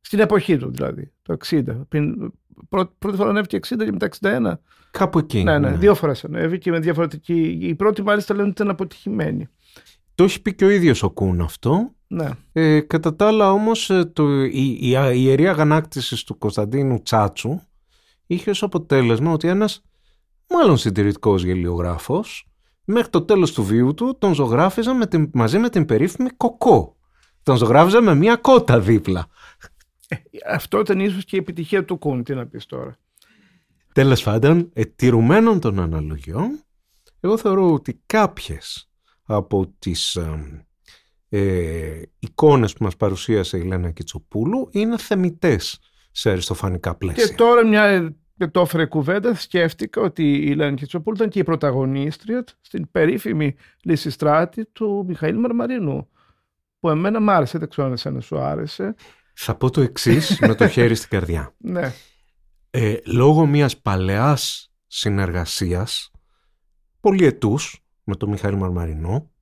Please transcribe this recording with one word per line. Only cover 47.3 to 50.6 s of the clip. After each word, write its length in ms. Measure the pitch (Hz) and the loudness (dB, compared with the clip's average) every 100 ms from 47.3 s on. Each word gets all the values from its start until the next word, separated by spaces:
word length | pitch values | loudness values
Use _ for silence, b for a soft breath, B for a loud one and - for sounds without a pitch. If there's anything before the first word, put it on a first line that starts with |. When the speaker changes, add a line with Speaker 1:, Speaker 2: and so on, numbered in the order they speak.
Speaker 1:
τώρα 320 | - 233 240 226 | 2 4 6 4
μια, 160 | 214 | 4
ε, 300 | 208 196 165 151 _ _ | 4 2 -2 -8 _ _
και 80 | 180 | -4
το 140 | 180 | 0
έφερε 260 | 175 165 160 | 0 0 0
κουβέντα, 480 | 160 139 196 214 | -2 -2 -2 0
σκέφτηκα 640 | 214 - 180 165 - - - | -4 -4 0 0 -2 -8 -2
ότι 320 | 208 - 151 | -2 0 0
η 220 | 143 151 | 2 0
Λένα 200 | 143 | 0